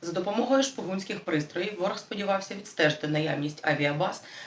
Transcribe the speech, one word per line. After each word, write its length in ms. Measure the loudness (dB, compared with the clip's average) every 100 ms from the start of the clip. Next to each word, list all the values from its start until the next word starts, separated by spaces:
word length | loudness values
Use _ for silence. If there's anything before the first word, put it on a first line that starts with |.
За 100 | -4
допомогою 500 | -2 0 0 4 4
шпигунських 580 | 4 0 -4 -4 -4 -6
пристроїв 600 | 0 0 0 -2 -4 0
ворог 180 | -2 -2
сподівався 560 | -6 -4 0 0 0
відстежити 540 | -8 -10 4 4 4 0
наявність 580 | 2 2 0 -2 -2 0
авіабаз 560 | 2 2 2 0 -2 -10 -16